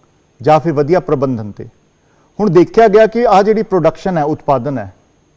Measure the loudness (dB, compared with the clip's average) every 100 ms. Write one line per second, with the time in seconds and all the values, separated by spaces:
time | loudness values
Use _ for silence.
0 | _ _ _ _ 2 2 2 -2 0 0
1 | 0 -2 -2 -4 -8 -14 -20 _ _ _
2 | _ _ _ -4 0 2 2 2 4 4
3 | 2 0 2 2 2 -2 -2 0 -2 -2
4 | -4 -4 -4 -6 -2 -2 -2 -8 -10 -18
5 | _ _ _